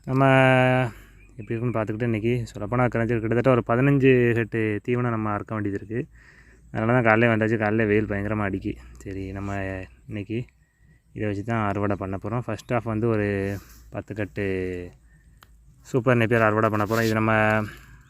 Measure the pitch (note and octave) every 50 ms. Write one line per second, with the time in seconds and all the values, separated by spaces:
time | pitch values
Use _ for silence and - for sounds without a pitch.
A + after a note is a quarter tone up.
0 | _ - C3 C3 C3+ C3+ C3+ C3 C3 C3 C3 B2+ B2+ B2+ B2+ B2+ B2+ A#2+ G2+ -
1 | - - - - - - - - G#2+ G#2 A#2 A2+ A#2+ B2 A2 A2+ G#2+ G2+ G#2+ G#2+
2 | B2 A#2+ A2+ G#2+ G#2 A#2 B2 B2 A#2 - - G#2+ G#2 G2 A#2+ B2 B2+ A#2+ - A#2
3 | A2+ A2 A#2+ A2+ G#2 A2 A#2+ A#2+ A#2 C3 B2+ A#2+ A2 - A#2 A#2+ C3 C#3+ C#3+ C#3
4 | C3 C3+ C3 B2+ A#2+ A#2+ A#2 A#2 A#2 G#2+ - A2+ A2 A2 G#2+ G#2 - - B2 A#2+
5 | B2 A#2+ A#2 A2 G#2+ G#2+ G#2 G#2 G2+ - A2+ G#2+ G#2 G#2 G2 G2 G2+ G2 A2 A#2+
6 | D3+ - - - - - - - - - - - - - - A2+ A2 A2+ A#2+ C3
7 | A#2 A2+ G#2+ A2 A#2+ A#2+ A2+ G#2+ A2 A2 A#2 G#2+ A2 G#2 G#2+ A2+ A2+ G#2 G#2 G#2+
8 | A2 G2+ G#2+ G2+ G2+ G#2 G#2+ G#2+ G#2 G2 F#2+ F#2+ G#2 G#2 - - - - - -
9 | - G2+ F#2+ F#2+ G2 F#2+ F#2+ G2 G2 G2+ G2+ G2+ F#2+ F#2+ F#2+ F#2 F#2 - - _
10 | _ - A2 G#2+ G2 - G#2+ A#2 B2+ - _ _ _ _ _ _ _ _ _ _
11 | _ _ _ A2+ G#2+ G#2+ G#2 G2 G2 A2 A#2 A2+ G#2+ G2+ G2 G2+ G2+ G#2 G2+ F2+
12 | G2 F#2+ G2 F#2+ - G#2 A2 B2 A#2+ - A2 - - - B2 A#2+ G#2+ A2+ A2 G#2+
13 | A2 A#2 A2+ G#2+ G#2 G2+ G2+ G2 G2 G2 G2+ F#2 - - - - - - - G#2+
14 | F#2+ - G#2 G2+ G#2 F#2 - - G2+ G2 F#2+ F#2 F#2 F#2 F#2 F2+ F2 F2+ - _
15 | _ _ _ _ _ - - _ - _ _ _ _ - _ _ _ - - C3+
16 | A2+ B2+ B2 A#2+ A2+ G#2 A#2+ A#2 A2+ G#2+ G#2+ A2 A2 A2 G#2+ G#2+ G#2+ F#2+ A2 A#2
17 | A2+ A2+ A2 A2 A2 A2 A2 A2 G#2+ G#2+ G#2+ A2 G#2+ G#2+ - - - - - -
18 | -